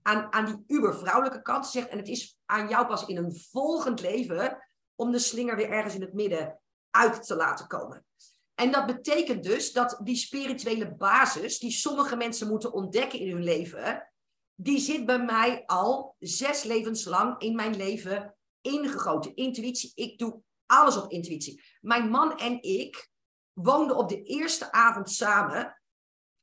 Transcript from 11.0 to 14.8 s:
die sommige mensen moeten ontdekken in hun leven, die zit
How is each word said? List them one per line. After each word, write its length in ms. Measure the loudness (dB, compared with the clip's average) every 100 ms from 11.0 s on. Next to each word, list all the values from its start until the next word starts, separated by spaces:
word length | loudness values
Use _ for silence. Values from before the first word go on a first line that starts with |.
| 4 6 4 2 -4 -4
die 120 | -4
sommige 460 | -2 -2 0 0 0
mensen 320 | -2 -4 -2
moeten 240 | -2 -2
ontdekken 460 | -4 -2 0 0 -4
in 120 | -4
hun 100 | -2
leven, 680 | 0 0 -2 -6 -4 -6 -8 _ _ _ _
die 240 | -8 0
zit 280 | 2